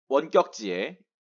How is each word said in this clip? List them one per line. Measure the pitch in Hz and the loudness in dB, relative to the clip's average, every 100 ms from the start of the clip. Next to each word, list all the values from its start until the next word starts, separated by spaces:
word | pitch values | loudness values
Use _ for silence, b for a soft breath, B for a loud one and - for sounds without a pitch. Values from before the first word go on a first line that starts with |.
| _ | _
원격지에 | 139 160 185 - - 104 90 127 185 _ _ | 0 2 2 2 -6 -6 -6 -6 -10 _ _